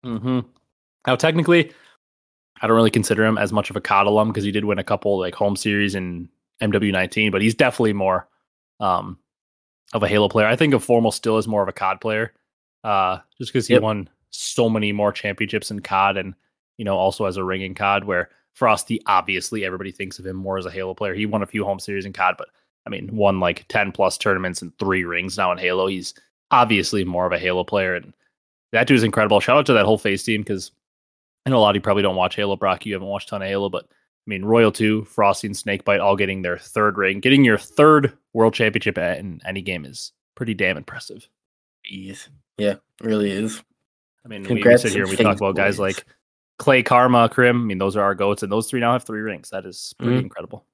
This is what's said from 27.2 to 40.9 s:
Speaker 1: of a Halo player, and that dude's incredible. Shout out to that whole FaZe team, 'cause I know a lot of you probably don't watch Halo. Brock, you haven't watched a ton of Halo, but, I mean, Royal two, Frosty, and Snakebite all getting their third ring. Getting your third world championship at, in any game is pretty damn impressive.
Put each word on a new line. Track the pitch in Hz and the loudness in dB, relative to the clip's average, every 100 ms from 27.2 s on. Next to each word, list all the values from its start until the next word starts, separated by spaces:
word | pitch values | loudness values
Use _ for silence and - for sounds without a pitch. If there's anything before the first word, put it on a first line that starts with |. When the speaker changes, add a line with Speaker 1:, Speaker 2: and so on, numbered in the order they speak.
| 90 | -2
Speaker 1:
of | |
a | 87 | -2
Halo | 90 90 90 | -2 -2 -2
player, | 101 92 90 | -2 -2 -4
and | - _ _ _ _ _ _ | -8 _ _ _ _ _ _
that | 113 127 | 0 4
dude's | 131 | 4
incredible. | 110 107 107 104 | 4 2 4 4
Shout | - 135 | 4 2
out | 135 | 4
to | |
that | 117 101 | 4 4
whole | 107 | 2
FaZe | 107 98 | 0 -4
team, | - 107 | -2 -4
'cause | 104 98 - _ _ _ _ _ _ _ - | -4 -8 -8 _ _ _ _ _ _ _ 0
I | |
know | 131 | 4
a | |
lot | 104 | 6
of | 101 | 4
you | |
probably | 107 101 | 2 2
don't | 101 92 | 2 0
watch | 90 - | -2 -2
Halo. | 104 98 | -4 0
Brock, | 98 90 110 | 0 -2 -4
you | |
haven't | 98 98 | -8 -6
watched | 101 - | -10 -8
a | |
ton | 104 | -8
of | 95 | -4
Halo, | 98 101 | -2 -2
but, | - - | -4 -10
I | _ _ _ - | _ _ _ -10
mean, | 98 101 | -6 2
Royal | 113 113 | 6 4
two, | - 107 107 107 | 4 0 0 -4
Frosty, | - 101 95 107 | 2 2 2 -4
and | - | -8
Snakebite | - 98 - 101 | -6 -6 0 0
all | 101 98 | 2 0
getting | 98 95 | -2 -4
their | 90 87 | -6 -8
third | - - 107 101 | -6 0 0 2
ring. | 95 98 | -2 0
Getting | 131 135 131 | 4 6 6
your | 107 | 4
third | - - 151 151 139 - _ | 0 4 6 6 2 -6 _
world | 117 113 | 2 2
championship | - 110 104 - 92 | 4 0 0 -4 -4
at, | 90 82 | -4 -4
in | 98 82 - | -8 -12 -10
any | 98 | -8
game | 95 87 69 | -6 -8 -10
is | - - _ _ - | -16 -18 _ _ -10
pretty | 113 | -6
damn | 98 95 80 | -2 0 -2
impressive. | - | -8